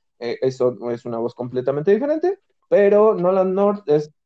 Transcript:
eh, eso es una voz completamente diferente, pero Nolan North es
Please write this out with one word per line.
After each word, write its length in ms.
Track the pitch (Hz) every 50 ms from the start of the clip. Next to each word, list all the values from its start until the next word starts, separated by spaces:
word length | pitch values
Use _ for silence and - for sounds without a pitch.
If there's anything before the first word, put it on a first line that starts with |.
| _ _ _ _
eh, 180 | 120 120 113 -
eso 360 | - 131 131 131 120 127 123 98 110 120
es 140 | 120 120 -
una 120 | 127 117 117
voz 180 | 117 117 -
completamente 560 | - 120 127 120 127 123 131 135 147 151 196
diferente, 480 | 202 220 262 285 302 320 339 359 403 - _ _ _ _ _ _
pero 440 | 165 185 202 202 202 208 214 220 208
Nolan 380 | 180 175 180 190 190 185 190 185
North 340 | 190 202 202 208 202 - -
es 220 | 147 151 151 - _ _ _